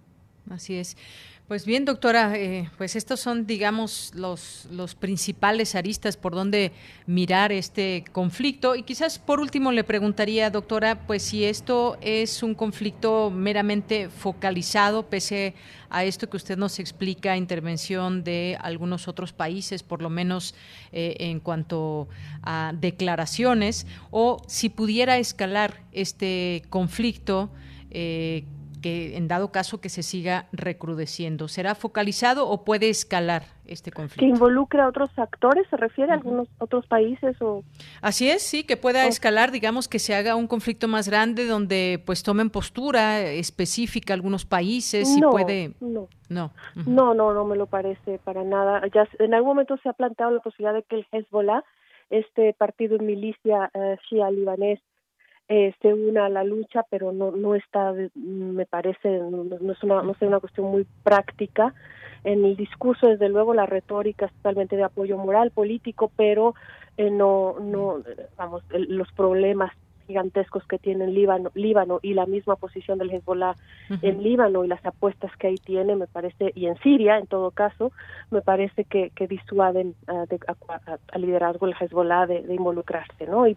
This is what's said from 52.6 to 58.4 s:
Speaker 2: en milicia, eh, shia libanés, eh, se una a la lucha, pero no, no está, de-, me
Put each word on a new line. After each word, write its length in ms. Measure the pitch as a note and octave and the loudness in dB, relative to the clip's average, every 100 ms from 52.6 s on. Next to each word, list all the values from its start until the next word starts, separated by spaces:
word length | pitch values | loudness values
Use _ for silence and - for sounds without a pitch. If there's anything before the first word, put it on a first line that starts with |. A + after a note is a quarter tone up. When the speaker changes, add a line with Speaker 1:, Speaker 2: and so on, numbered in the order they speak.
| G#3 - A3+ A3 | 0 0 -2 0
Speaker 2:
en 100 | G#3+ | 0
milicia, 640 | G3+ A3 G#3+ A3 G#3 G3 | -2 -4 -2 2 2 0
eh, 220 | G3 G3 G3 - | -2 -2 -4 -2
shia 220 | A3 G3 | 0 0
libanés, 500 | G3 G3 F#3 G3+ G3+ _ _ _ _ _ _ - | 0 -2 0 0 -2 _ _ _ _ _ _ 2
eh, 240 | G#3+ G3 - | 4 4 4
se 140 | G#3+ | 4
una 320 | G#3+ G#3+ A3 G3+ | 4 2 2 2
a 20 | |
la 140 | G3 | 2
lucha, 420 | G3 G#3+ G#3+ A#3 A3+ | 0 -2 -2 -2 -2
pero 220 | G3 F#3+ | -2 -4
no, 180 | F#3+ F#3+ | -2 -2
no 240 | F#3+ G#3 | 0 0
está, 380 | G#3 - G3+ G3 | 0 0 0 0
de-, 180 | F#3+ F#3 - | -2 -6 -8
me 500 | F3+ F#3+ | -8 -6